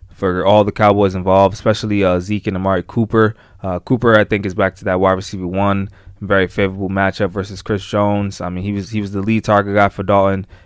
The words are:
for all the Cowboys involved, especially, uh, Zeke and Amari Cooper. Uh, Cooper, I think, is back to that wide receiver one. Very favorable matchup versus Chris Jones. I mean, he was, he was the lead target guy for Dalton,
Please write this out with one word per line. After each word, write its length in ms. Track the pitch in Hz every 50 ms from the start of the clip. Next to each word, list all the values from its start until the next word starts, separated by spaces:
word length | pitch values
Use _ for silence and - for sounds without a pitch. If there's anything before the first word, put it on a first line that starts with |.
| - -
for 360 | - - 98 92 90 90 82
all 180 | 95 104 107 104
the 80 | 104
Cowboys 420 | - - 107 104 101 101 101 95 92
involved, 400 | 95 90 95 92 98 98 98 101
especially, 500 | - - 113 107 - - 107 104 101 98
uh, 160 | 92 90 90
Zeke 280 | 90 98 107 101 - 107
and 100 | 92 92
Amari 260 | 95 98 95 92 90
Cooper. 520 | - - 120 113 107 - 113 110 107 110 - _ _ - -
Uh, 180 | - 95 90 87
Cooper, 380 | - - 131 120 123 120 110 107
I 60 | 101
think, 240 | - 110 101 95 98
is 80 | 87
back 200 | 104 98 95 - -
to 80 | 101
that 140 | 98 92 92
wide 140 | 95 95 95
receiver 340 | 92 92 - - 95 90 87
one. 420 | 92 95 101 101 98 98 98 98 - - _ - - -
Very 260 | 104 92 101 98 92 87
favorable 400 | - - 101 95 95 98 98 92
matchup 440 | 95 98 98 95 92 - 104 92
versus 300 | 92 107 - 101 98 90
Chris 240 | - - 110 101 101
Jones. 540 | - - 104 104 104 104 101 101 98 98 -
I 80 | 87 87
mean, 160 | 90 90 95
he 80 | 101
was, 180 | 104 101 95 110
he 120 | 110 107
was 100 | 101 95
the 100 | 101 98
lead 220 | 98 107 110 110 -
target 320 | - 107 101 101 101 98
guy 140 | 104 101 98
for 120 | - -
Dalton, 460 | 98 92 101 98 95 98 98 95 98 - - - _